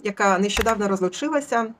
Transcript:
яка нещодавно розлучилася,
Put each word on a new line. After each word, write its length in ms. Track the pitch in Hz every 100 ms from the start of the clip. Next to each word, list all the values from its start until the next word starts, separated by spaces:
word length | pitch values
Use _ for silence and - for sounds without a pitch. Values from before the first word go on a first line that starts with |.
яка 380 | 214 202 202 185
нещодавно 500 | 202 202 220 220 202
розлучилася, 840 | 190 185 - 294 302 277 233 226